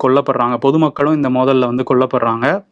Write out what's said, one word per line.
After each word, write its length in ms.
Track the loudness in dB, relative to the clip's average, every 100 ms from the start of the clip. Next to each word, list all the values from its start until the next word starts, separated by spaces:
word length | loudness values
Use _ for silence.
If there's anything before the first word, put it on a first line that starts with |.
கொல்லப்படுறாங்க. 540 | 2 2 0 -2 -2 0
பொதுமக்களும் 580 | 0 2 0 0 0 0
இந்த 140 | 0
மோதல்ல 360 | 0 2 2 0
வந்து 180 | -2
கொல்லப்படுறாங்க. 640 | 0 0 0 0 -2 -2 -2 -4 -6